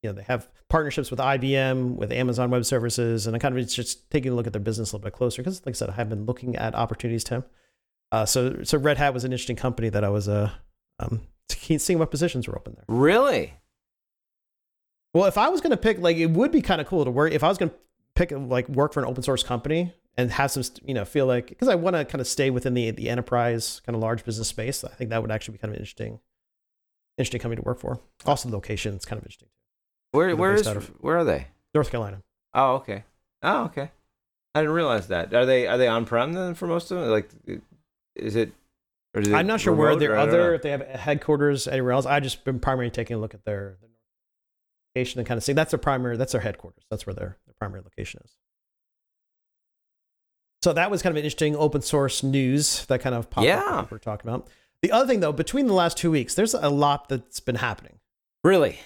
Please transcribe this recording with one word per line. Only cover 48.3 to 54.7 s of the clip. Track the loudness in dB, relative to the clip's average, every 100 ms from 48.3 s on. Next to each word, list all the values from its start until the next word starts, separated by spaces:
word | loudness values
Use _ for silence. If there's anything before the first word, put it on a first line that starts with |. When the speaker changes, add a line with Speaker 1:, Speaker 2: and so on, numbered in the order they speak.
| _ _ _ _ _ _ _ _ _ _ _ _ _ _ _ _ _ _ _ _ _ _ _
Speaker 1:
So | 0
that | 2 0
was | 0
kind | -2
of | -2
an |
interesting | -4 -2 0
open | 2 0 0
source | 0 0 0 -2
news | 0 2 2 2 0 -2 -2
that | -2
kind | 0
of | -4 -4
popped | 2 2
up | 2 0
Speaker 2:
Yeah. | -4
Speaker 1:
that | -6
we |
were | -10
talking | -10 -8 -6
about. | -8 -10 _ _